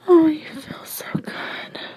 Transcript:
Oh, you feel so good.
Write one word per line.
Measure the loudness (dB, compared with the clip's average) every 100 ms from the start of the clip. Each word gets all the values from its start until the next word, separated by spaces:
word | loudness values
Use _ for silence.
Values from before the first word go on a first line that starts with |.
| 8
Oh, | 8 8
you | 2 -8
feel | -16 -14 -14
so | -12 -12 -8
good. | -8 -6 -10 -10 -10 -12 -14 -14